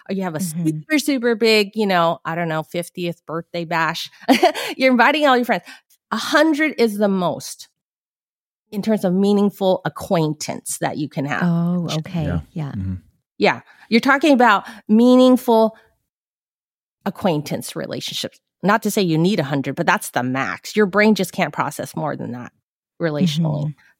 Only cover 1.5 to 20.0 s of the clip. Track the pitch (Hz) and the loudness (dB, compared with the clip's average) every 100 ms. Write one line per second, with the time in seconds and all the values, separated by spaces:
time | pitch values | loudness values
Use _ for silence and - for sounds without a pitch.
1.5 | 214 196 214 208 180 170 170 - 165 170 | 4 2 0 0 2 2 0 -6 -6 -4
2.5 | 156 156 170 170 - 175 165 - 165 165 | -4 -6 -8 -10 -8 -8 -8 -10 -10 -8
3.5 | 170 165 165 160 165 - _ - 247 339 | -10 -2 0 0 -2 -10 _ 0 4 4
4.5 | - - 330 262 247 240 302 294 247 240 | 2 -8 0 2 4 4 4 4 2 2
5.5 | 185 - - _ _ - 220 - 294 320 | -4 -4 -20 _ _ -8 -6 0 2 4
6.5 | 285 311 - 233 202 208 190 175 143 - | 2 0 2 0 2 0 2 -2 -4 -10
7.5 | - - _ _ _ _ _ _ _ _ | -16 -20 _ _ _ _ _ _ _ _
8.5 | _ _ 196 208 214 190 185 202 202 202 | _ _ -8 -2 0 0 2 2 2 2
9.5 | - 190 185 151 - - 185 156 151 - | 0 0 2 -2 -8 -2 0 0 -2 -8
10.5 | - - - 147 120 147 - 143 - 175 | -10 -10 -6 -6 -4 -8 -6 -6 -2 0
11.5 | 170 170 180 170 156 156 180 87 85 - | 0 0 -2 -4 -6 -6 -6 -4 -4 -6
12.5 | 170 143 101 95 92 _ _ _ - 196 | -10 -8 -6 -6 -8 _ _ _ -2 0
13.5 | 123 _ _ - 226 269 277 320 262 240 | 0 _ _ 0 0 4 2 4 6 6
14.5 | 196 - - - 214 247 254 254 247 - | 4 0 -16 0 4 6 8 6 4 4
15.5 | 220 220 - _ _ _ _ _ _ _ | 4 4 0 _ _ _ _ _ _ _
16.5 | _ _ _ _ _ 202 - 196 151 147 | _ _ _ _ _ -10 -4 0 0 -2
17.5 | 165 - 160 135 131 - - - _ _ | -8 -8 -10 -8 -8 -8 -8 -10 _ _
18.5 | _ 208 220 214 214 185 160 175 202 135 | _ 0 0 0 -2 0 2 2 0 -2
19.5 | 143 139 139 175 190 | -2 -4 -4 0 0